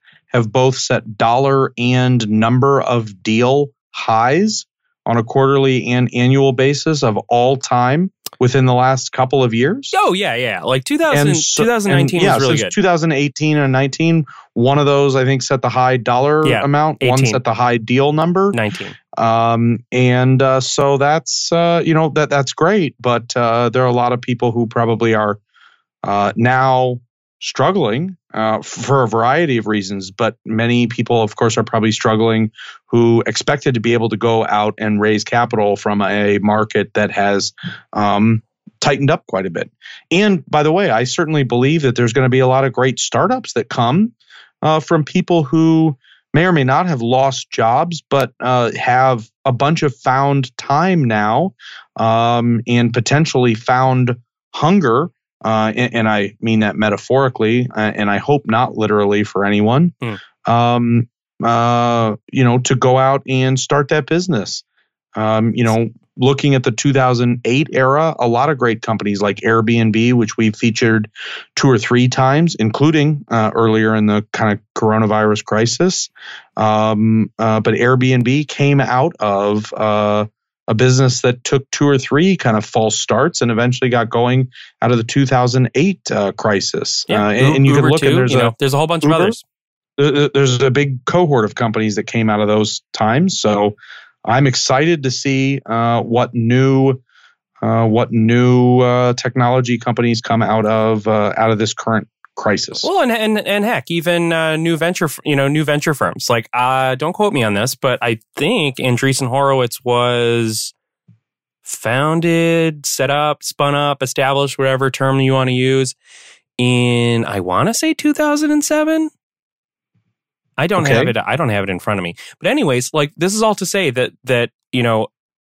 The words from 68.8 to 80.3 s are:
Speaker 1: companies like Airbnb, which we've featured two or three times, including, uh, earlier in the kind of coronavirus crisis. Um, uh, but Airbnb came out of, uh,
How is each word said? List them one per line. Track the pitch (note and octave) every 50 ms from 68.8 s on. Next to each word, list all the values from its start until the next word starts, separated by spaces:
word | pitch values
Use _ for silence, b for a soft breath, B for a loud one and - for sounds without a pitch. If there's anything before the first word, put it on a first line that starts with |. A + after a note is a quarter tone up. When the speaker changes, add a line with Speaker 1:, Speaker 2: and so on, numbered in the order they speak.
| -
Speaker 1:
companies | - A2 G2+ G#2 G#2 G2+ G2
like | G2+ G#2 G2+ -
Airbnb, | - A2 A2+ A2+ A2 A2 A#2 A#2 A2+ A2 G#2 A2+ A2+ A#2+ B2
which | A#2+ A2+ G2+ -
we've | - A2+ A2 G#2
featured | - - A#2 G#2+ - B2 A2+ A2 A2 G#2+ - B B B B B B B B B
two | - - C#3
or | B2+
three | G#2+ A#2 - B2 B2 B2+
times, | B2+ B2 - C3 C3 C3+ D3+ E3+ E3+ -
including, | - G#2+ A2 G#2+ - C#3 D#3 E3+ D#3 C#3+ D3+ D#3 D3 - -
uh, | A#2 A2+ G#2+ G#2 -
earlier | - A2+ A2+ A2 A2 A2 A2 A2
in | A2 G#2+
the | G#2 G#2 G#2+ G#2+ _ -
kind | - A#2 A2 G#2
of | G2+ _ _ - -
coronavirus | A#2 A2 G#2+ A2 A2 G#2 G#2+ G#2+ G#2+ G#2+ G#2+ G#2 -
crisis. | - G#2+ G#2+ A2 A2+ - - - F#3 F3+ - - - B B B B B B B B B
Um, | - A2 G#2+ G#2+ G#2+ G#2+ A2 A2 G#2+ A2 A2+ A2 A2 G#2+ - _ -
uh, | A2 A2+ A2 A2
but | G#2+ A#2+ A2
Airbnb | - A2+ B2 C3 C3 B2 B2+ C3 B2 A#2+ A#2+ C3 D3 D3+
came | - - - C#3+ C#3 C#3+ C#3
out | C3 G#2 A#2+ B2+ C3+ E3+ F3 -
of, | G#2+ G#2+ G2+ G2 G2+ G#2 G#2 G#2+ G#2+ - -
uh, | - G#2 G#2+ G#2 G#2 G#2 G#2 G#2 G#2 G#2 G#2+